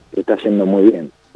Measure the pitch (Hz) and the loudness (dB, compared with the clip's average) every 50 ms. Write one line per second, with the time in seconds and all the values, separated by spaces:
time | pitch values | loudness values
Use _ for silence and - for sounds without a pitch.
0 | _ _ - 98 92 - 107 - - 110 104 101 95 95 98 98 95 113 104 87 | _ _ -10 -8 -4 -4 -4 -4 -2 -2 -2 0 0 0 2 4 4 4 4 2
1 | 78 69 _ _ _ _ _ | -6 -12 _ _ _ _ _